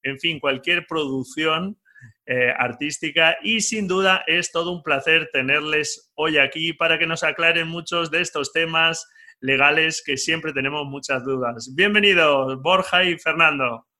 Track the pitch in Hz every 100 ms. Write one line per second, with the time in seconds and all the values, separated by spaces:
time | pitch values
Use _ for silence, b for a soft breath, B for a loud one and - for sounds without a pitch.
0 | 131 135 170 156 143 131 147 175 170 160
1 | 143 131 127 - 160 156 190 214 b b
2 | 117 b - 127 123 - 123 113 147 151
3 | 160 151 165 170 208 226 208 220 196 185
4 | 190 185 - 170 170 165 170 175 156 139
5 | 147 160 156 139 131 147 151 151 147 -
6 | _ - 160 151 135 160 165 160 165 160
7 | 165 165 160 151 165 165 165 170 165 170
8 | 165 160 175 151 139 160 165 160 165 160
9 | - B B B 131 135 143 156 160 156
10 | - 131 - 165 156 139 135 147 143 139
11 | 135 135 127 131 123 117 120 131 202 208
12 | 202 180 156 139 131 131 147 185 185 180
13 | 185 165 160 160 160 143 127 117 _